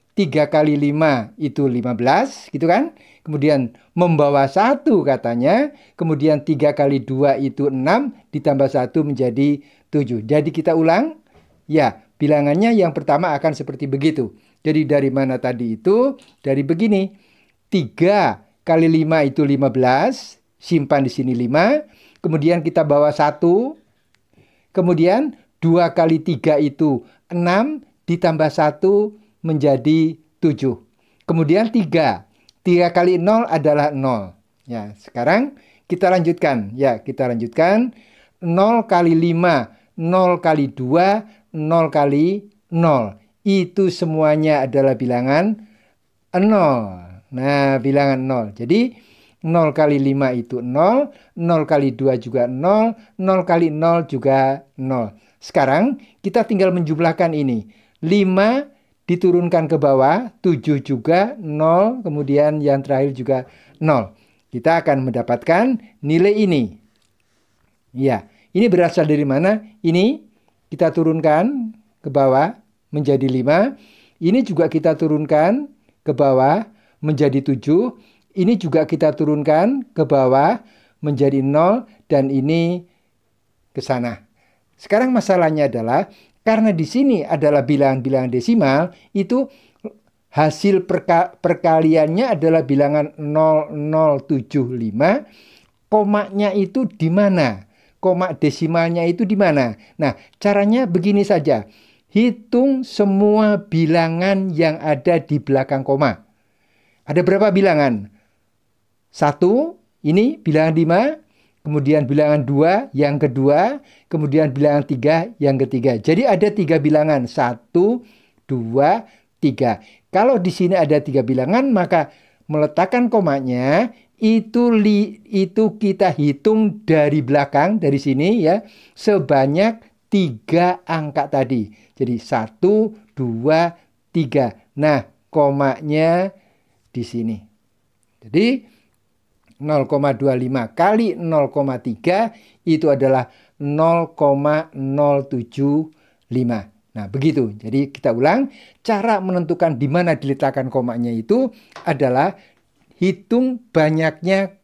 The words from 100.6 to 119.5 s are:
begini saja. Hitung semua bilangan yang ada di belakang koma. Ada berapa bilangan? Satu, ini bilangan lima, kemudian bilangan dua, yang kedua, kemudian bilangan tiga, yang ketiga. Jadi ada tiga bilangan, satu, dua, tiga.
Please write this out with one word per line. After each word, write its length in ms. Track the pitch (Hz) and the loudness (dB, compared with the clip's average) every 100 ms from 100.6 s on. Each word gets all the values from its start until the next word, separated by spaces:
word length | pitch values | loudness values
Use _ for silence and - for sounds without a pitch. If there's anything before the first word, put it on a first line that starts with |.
| 202 233 | 2 2
begini 400 | 254 170 180 202 | 0 0 0 0
saja. 400 | 202 185 147 120 98 _ _ _ _ | 2 0 2 -2 -4 _ _ _ _
Hitung 720 | 202 240 240 - 240 269 262 | 0 0 0 -2 0 0 0
semua 800 | 247 - 202 196 208 214 214 202 | -4 -2 0 2 2 4 2 0
bilangan 880 | 208 160 165 170 165 165 185 196 190 | -2 0 2 2 0 0 -2 -2 -2
yang 240 | 156 160 156 | 0 0 0
ada 320 | 156 143 175 170 | -2 -2 0 0
di 240 | - 147 | 0 -4
belakang 400 | - 135 131 139 | 0 -2 0 -4
koma. 480 | 131 139 143 95 _ _ _ _ _ _ _ _ - | -2 0 0 -2 _ _ _ _ _ _ _ _ -4
Ada 160 | 147 | 0
berapa 240 | 160 196 208 190 | 2 2 2 4
bilangan? 560 | 196 156 139 113 101 _ _ _ _ _ _ _ _ _ _ | 2 2 0 -2 -8 _ _ _ _ _ _ _ _ _ _
Satu, 720 | - 147 143 180 233 320 349 _ _ | -2 -2 2 0 2 -2 -8 _ _
ini 320 | 147 175 233 311 | 0 2 2 0
bilangan 400 | - 156 160 160 | -2 0 2 2
lima, 260 | 160 175 262 311 _ _ _ _ | 2 2 0 -4 _ _ _ _
kemudian 400 | 151 151 139 151 | -6 -2 2 0
bilangan 400 | 127 143 151 147 | 2 0 2 0
dua, 480 | 131 143 160 196 269 | 0 2 2 2 -2
yang 240 | 135 143 143 | -2 -2 0
kedua, 640 | 147 123 135 147 208 285 - _ _ | -2 0 2 4 2 -2 -12 _ _
kemudian 400 | 165 147 147 151 | -4 0 0 0
bilangan 320 | 131 147 147 | 0 2 2
tiga, 480 | 143 135 143 165 190 - | -2 -2 0 0 -2 -2
yang 160 | 143 135 | 0 0
ketiga. 400 | 131 127 131 113 | 0 0 0 0
Jadi 320 | 104 165 262 | 0 2 2
ada 240 | 190 208 | 2 0
tiga 240 | 208 160 160 | 0 0 0
bilangan, 480 | 151 151 156 143 | 2 2 2 0
satu, 800 | 120 - 123 120 _ 175 196 247 - _ _ _ | -2 -2 -4 -4 _ 0 2 0 -8 _ _ _
dua, 640 | - 127 113 120 143 214 226 _ _ _ | -8 -6 -2 0 2 0 -4 _ _ _
tiga. 400 | 151 | -4